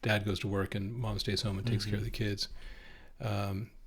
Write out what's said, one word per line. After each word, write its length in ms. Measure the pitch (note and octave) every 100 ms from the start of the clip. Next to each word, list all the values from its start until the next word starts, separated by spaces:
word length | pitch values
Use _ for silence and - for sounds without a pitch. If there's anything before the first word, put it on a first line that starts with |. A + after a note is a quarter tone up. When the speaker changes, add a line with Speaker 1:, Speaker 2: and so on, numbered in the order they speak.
Speaker 1:
dad 240 | A2 G#2+ G2+
goes 140 | F#2+
to 100 | G2
work 260 | G2 F#2+ G#2
and 180 | G2
mom 240 | A#2 A2+ G#2
stays 260 | - F#2+
home 140 | G#2 F#2+
and 80 | A#2
takes 200 | A2 G#2
care 100 | G2+
of 60 |
Speaker 2:
Mm-hmm. 40 | G#2
Speaker 1:
the 60 |
kids. 360 | - G#2+ G2+ - - - - - - - -
Um, 480 | A#2 G2+ G2+ G2 A2 -